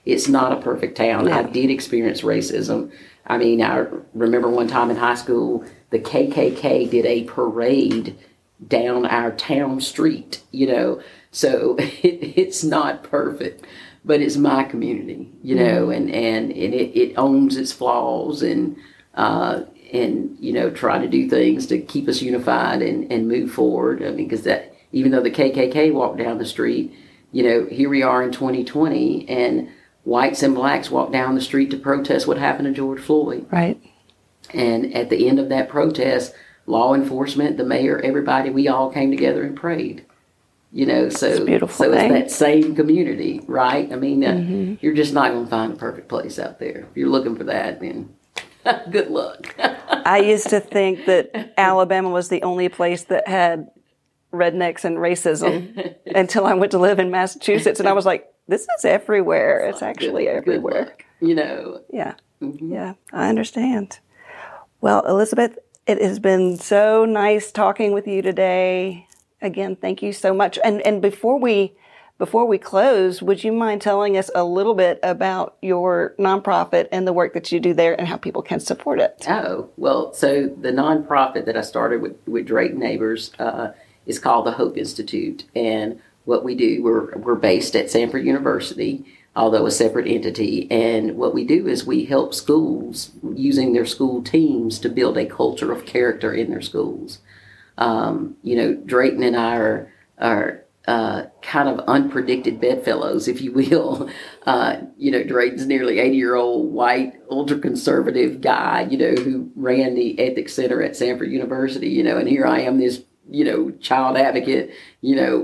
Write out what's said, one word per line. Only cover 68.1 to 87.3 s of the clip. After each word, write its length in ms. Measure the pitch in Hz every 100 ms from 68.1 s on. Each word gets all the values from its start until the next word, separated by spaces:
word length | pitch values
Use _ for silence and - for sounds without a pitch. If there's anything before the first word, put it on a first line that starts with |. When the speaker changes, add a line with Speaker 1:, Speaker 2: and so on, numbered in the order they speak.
| 196
Speaker 2:
today. 840 | 190 185 185 185 185 185 190 175 - _ _ -
Again, 340 | 202 185 196 190
thank 260 | 185 196
you 100 | 208
so 200 | 196 190
much. 260 | 190 190 -
And, 180 | 226 208
and 200 | - 208
before 380 | 196 202 226 269
we, 340 | 240 202 190 _ _ - _ -
before 260 | 175 226 240
we 120 | 196
close, 640 | - 196 262 214 185 180
would 220 | 180 185
you 80 | 220
mind 300 | 226 226 208
telling 360 | 208 202 208 190
us 120 | 190 175
a 80 |
little 300 | 175 180 208 196
bit 240 | 180 -
about 540 | 185 170 190 185 - -
your 540 | 185 175 180 175 - -
nonprofit 680 | 190 196 202 175 175 175 170
and 160 | 185 185
the 60 |
work 200 | 175 170
that 180 | 170 -
you 80 | 170
do 140 | 175
there 200 | 165 165 170
and 80 | 170
how 100 | -
people 240 | - -
can 180 | - -
support 400 | - - - -
it? 260 | - - -
Speaker 1:
Oh, 420 | 214 - - - -
well, 360 | 139 127 -
so 340 | - 139 143 139
the 240 | - 127
nonprofit 760 | 135 147 151 - 139 131 - 113
that 100 | 113
I 40 |
started 400 | - 120 117 117
with, 140 | - - -
with 180 | 117 -
Drake 280 | 113 113 127
Neighbors, 560 | 113 110 110 113 - -
uh, 320 | 117 120 110 - _ _ 120
is 120 | 113
called 260 | 123 117 117
the 40 |
Hope 260 | 113 - -
Institute. 640 | - - - 104 104 - - 120
And 440 | 113 110 107 - _ _ 120
what 180 | 120
we 120 | 127 127
do, 260 | 113 120
we're, 340 | 117 113 - -
we're 180 | 120